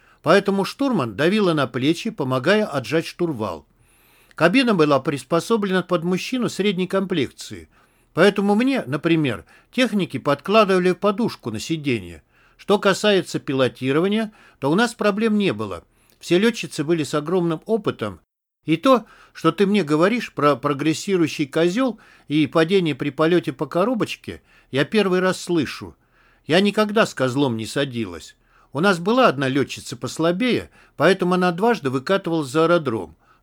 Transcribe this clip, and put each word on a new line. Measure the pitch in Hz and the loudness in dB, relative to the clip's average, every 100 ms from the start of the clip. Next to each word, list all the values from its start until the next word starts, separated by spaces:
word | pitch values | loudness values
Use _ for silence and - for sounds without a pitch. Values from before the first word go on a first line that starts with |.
| _ _ | _ _
Поэтому | 143 190 202 196 | 4 4 4 0
штурман | 185 - 277 220 120 98 | -2 -2 -2 0 -2 0
давила | 156 214 190 | 0 2 2
на | 156 131 | 2 0
плечи, | 127 131 160 226 | 0 -2 -2 -4
помогая | - 135 131 135 214 214 | -6 -2 0 2 0 0
отжать | 143 107 156 160 | -4 -2 -4 -4
штурвал. | - 175 127 104 80 - _ _ _ _ _ _ | -4 -4 -4 -6 -8 -14 _ _ _ _ _ _
Кабина | - 165 233 247 | 0 2 4 2
была | 196 151 139 | 4 4 4
приспособлена | 147 143 - 165 165 233 202 185 | 0 -6 -2 -4 0 -2 0 -2
под | 180 175 170 | 0 -2 0
мужчину | 180 - 254 202 | -4 -4 -4 -4
средней | - 202 180 180 | -2 -2 0 -2
комплекции. | 196 196 170 117 - - 98 80 _ _ _ _ | -2 -2 -2 -4 -6 -16 -16 -18 _ _ _ _
Поэтому | - 196 202 202 208 | 4 4 4 2 2
мне, | 262 262 123 | 2 0 -2
например, | 143 160 165 143 98 - _ _ | -4 2 2 2 -2 -10 _ _
техники | - 254 208 165 127 | -2 0 0 -2 -4
подкладывали | 147 139 - 214 202 190 180 | -2 -2 2 4 4 4 2
подушку | 175 202 202 220 - 123 | 0 -2 0 -4 -4 -8
на | 107 | -8
сиденье. | - 160 143 117 87 82 _ _ _ _ | -6 -6 -2 -4 -6 -16 _ _ _ _
Что | - 202 | -2 2
касается | 202 180 214 196 - 147 | 2 2 2 2 0 -6
пилотирования, | - 135 127 - 127 143 190 208 220 - - _ | -4 0 0 0 -2 0 0 -2 -4 -8 -20 _
то | 139 | -2
у | 175 | 2
нас | 240 | 0
проблем | - 208 202 226 208 | 0 -2 0 0 2
не | 190 | 0
было. | 104 107 87 - _ _ _ | -2 -6 -8 -14 _ _ _
Все | - 175 | 0 2
летчицы | 226 - 151 - 147 | 2 0 -8 -6 -2
были | 170 | -2
с | 139 | -2
огромным | 151 147 185 170 156 - | -4 -2 -2 0 -4 -4
опытом. | 220 - 117 107 92 _ _ _ _ - | -4 -2 -4 -8 -10 _ _ _ _ -4
И | 165 | 0
то, | 269 247 - - - | 4 2 2 -16 -20
что | - 160 | -2 -2
ты | 160 196 | 2 2
мне | 208 | 2
говоришь | 151 151 180 233 - | 2 2 2 2 -4
про | - 143 135 | 0 2 2
прогрессирующий | 147 139 151 156 - 190 151 - 143 | 0 -2 -2 -2 -2 0 0 -2 -4
козел | 160 170 196 262 - - - _ | 0 0 2 -2 -4 -14 -20 _
и | 151 147 | 0 2
падение | 170 160 196 170 135 | 2 2 2 0 -2
при | 143 | -4
полете | 135 160 175 165 | 0 2 2 0
по | 131 143 | -6 -6
коробочке, | 170 208 240 151 - - 82 _ _ _ | -2 -2 -2 -4 -6 -12 -16 _ _ _
я | 131 139 | -4 0
первый | 214 196 180 | 2 2 2
раз | 185 180 | 0 -2
слышу. | - 175 113 - 92 - _ _ _ _ - | -2 -2 -2 -6 -14 -18 _ _ _ _ 0
Я | 165 | 2
никогда | 202 202 208 208 202 | 2 2 0 2 0
с | |
козлом | - 131 123 143 113 | 0 -2 0 0 0
не | 107 | -4
садилась. | 143 143 120 101 82 - - _ _ _ | -4 -4 -4 -8 -10 -16 -20 _ _ _
У | 131 | -2
нас | 196 175 | 0 0
была | 175 247 226 | 0 2 2
одна | 135 135 | 2 -2
летчица | 135 127 - - 127 | 0 -2 -6 -14 -12
послабее, | 123 - 160 180 247 156 85 _ _ - | -10 -2 -2 0 -2 -2 -4 _ _ 0
поэтому | 151 190 180 | 2 2 0
она | 185 180 | 2 0
дважды | 170 226 175 135 | 0 0 0 -2
выкатывалась | 131 131 190 190 165 139 | -4 -2 -2 0 -4 -2
за | 151 | 0
аэродром. | 165 175 143 110 82 - _ _ | 4 2 2 -4 -6 -14 _ _